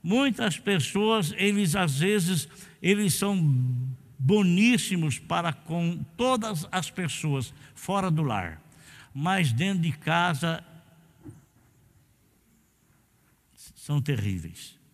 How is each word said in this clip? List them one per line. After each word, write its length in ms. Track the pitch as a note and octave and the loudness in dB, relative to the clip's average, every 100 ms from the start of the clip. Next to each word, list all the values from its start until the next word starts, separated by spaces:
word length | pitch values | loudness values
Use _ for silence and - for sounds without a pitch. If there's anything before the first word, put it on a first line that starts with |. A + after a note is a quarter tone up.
Muitas 560 | E3 A#3 C#4 G3+ A3+ - | 2 2 2 0 -2 -2
pessoas, 760 | G3+ F#3+ A#2+ G3 G#3+ A3+ E3 G#3 | 0 0 0 0 2 2 0 0
eles 400 | G3 G#3 F#3+ F#3+ | 2 2 2 2
às 240 | F3+ C3+ | 0 2
vezes, 480 | F3+ G#3 F3 F3 - - - - | 2 2 2 -2 -4 -16 -20 -4
eles 340 | F3 G#3 G3+ - | 0 2 2 2
são 220 | G3+ G3 D3+ B2+ B2+ B2 C3 B2+ - - | 0 2 2 2 0 -2 -6 -10 -16 -2
boníssimos 1000 | C3+ G#3 F#3 F3 A#3 A#3+ - F3+ D#3 A#2 | 2 4 4 4 4 2 0 -2 -2 -4
para 320 | - E3+ E3+ | -4 -2 -2
com 500 | C3 - E3+ E3+ E3+ - - | -6 -6 -2 -2 -4 -10 -2
todas 500 | B3+ B3+ A3 F3 E3+ | 0 0 -2 -6 -4
as 180 | F#3 - | -6 -4
pessoas 640 | - F3 - D#3 C#3 A#2+ - - - | -6 -6 -4 -2 -2 -4 -12 -20 -14
fora 340 | - G3 F#3+ | -4 -2 0
do 140 | D#3+ | 0
lar, 380 | D3 G#2 F2 D#2 - - - - - | 0 -2 -4 -10 -20 -20 -20 -20 -16
mas 380 | C3+ E3 F#3+ D#3 | -6 -2 0 2
dentro 300 | A#2 F#3+ F#3+ | 0 0 0
de 100 | E3 | -2
casa 720 | - - E3+ F3 C#3+ E3+ E3 - - - - _ _ - - _ _ _ _ _ _ _ _ _ _ _ _ _ _ _ _ _ _ _ _ _ _ - - | -2 -2 0 0 0 -4 -6 -10 -20 -20 -20 _ _ -20 -20 _ _ _ _ _ _ _ _ _ _ _ _ _ _ _ _ _ _ _ _ _ _ -20 -20
são 260 | - D3 | -4 -2
terríveis 800 | C#3+ B2 G2+ F#2 E2 - - - _ | 0 -2 -2 -4 -8 -16 -20 -20 _